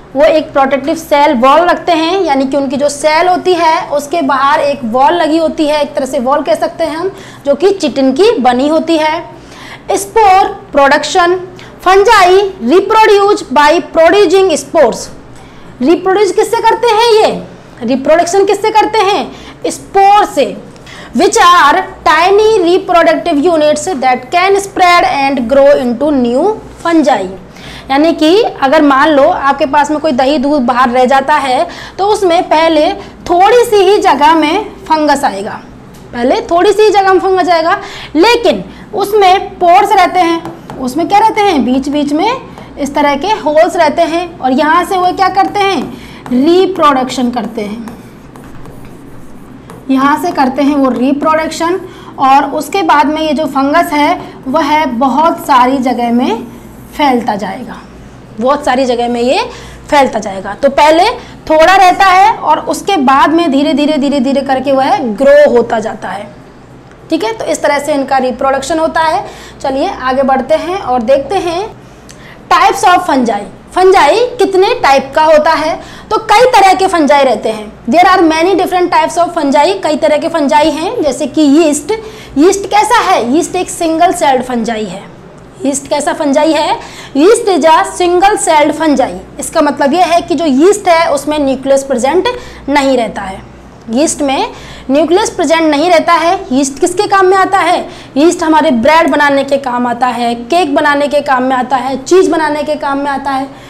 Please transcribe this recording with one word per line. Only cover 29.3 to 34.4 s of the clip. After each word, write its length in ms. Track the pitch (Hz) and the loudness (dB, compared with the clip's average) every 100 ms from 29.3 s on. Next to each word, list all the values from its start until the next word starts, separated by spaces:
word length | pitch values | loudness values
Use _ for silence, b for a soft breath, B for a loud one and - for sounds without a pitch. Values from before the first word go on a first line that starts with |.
| - 269 277 302 | 2 -2 -2 0
पास 240 | 294 285 | 0 0
में 80 | 302 | -2
कोई 120 | 320 | -2
दही 240 | 254 262 302 | 0 0 0
दूध 240 | 277 302 | 0 0
बाहर 280 | 240 240 262 | 0 0 0
रह 140 | 247 254 | 2 2
जाता 280 | 269 269 302 | 2 2 0
है 300 | 269 254 339 B B - | 0 -2 -4 B B -4
तो 80 | 392 | -2
उसमें 360 | 415 381 339 359 | 0 0 0 0
पहले 440 | 311 330 311 330 403 B B - | 2 2 2 0 -2 B B -2
थोड़ी 380 | 349 403 494 | 2 4 4
सी 120 | 466 415 | 4 2
ही 180 | 370 403 | 4 4
जगह 340 | 370 277 294 | 2 2 4
में 300 | 320 | 4